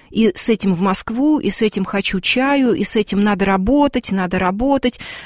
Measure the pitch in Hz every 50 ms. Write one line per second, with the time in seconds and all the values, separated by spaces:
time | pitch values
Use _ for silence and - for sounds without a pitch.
0 | - - - 208 226 214 - - - - 226 202 - 196 185 165 185 196 190 -
1 | - - 220 240 277 302 302 285 - 202 190 - 226 214 - 208 196 - - 196
2 | 196 - - 190 - - - 247 262 277 285 285 269 240 190 - 202 - - 226
3 | 202 - - 196 202 214 208 180 196 196 196 190 190 214 269 294 285 285 - 254
4 | - - 190 190 185 180 190 185 190 180 190 202 247 277 277 269 - 254 - -
5 | - - - - -